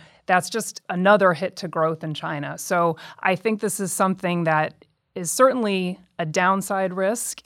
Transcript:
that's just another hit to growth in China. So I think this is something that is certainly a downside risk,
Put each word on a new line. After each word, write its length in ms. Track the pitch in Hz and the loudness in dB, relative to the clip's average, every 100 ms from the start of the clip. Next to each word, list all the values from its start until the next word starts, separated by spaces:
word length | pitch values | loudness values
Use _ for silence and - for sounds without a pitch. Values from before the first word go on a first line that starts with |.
| - _ - | -20 _ 0
that's 240 | 180 175 | 0 0
just 300 | 226 - - - | -6 -8 -12 -8
another 440 | 180 185 208 190 | 0 6 6 6
hit 220 | 160 190 - | 2 -2 -6
to 120 | 185 | -6
growth 360 | 165 160 160 | 0 0 0
in 100 | 160 | -6
China. 460 | 151 160 151 143 151 | -8 -6 -6 -8 -10
So 360 | - 180 170 160 - - | -2 2 2 0 -8 -4
I 140 | 190 185 | 0 0
think 240 | 226 214 | 0 -2
this 200 | 214 - | -2 -4
is 120 | 190 | -4
something 520 | - 190 190 185 175 | 0 0 0 -2 0
that 420 | 165 156 156 - _ _ _ - | 2 2 0 -6 _ _ _ -10
is 160 | 170 | -6
certainly 680 | - 262 254 220 190 180 180 _ - | 4 4 4 0 0 -2 -6 _ -8
a 80 | 165 | -4
downside 640 | 156 185 294 - 196 190 | 2 2 2 0 -2 -2
risk, 480 | 180 190 240 - - | 0 -2 -2 -6 -10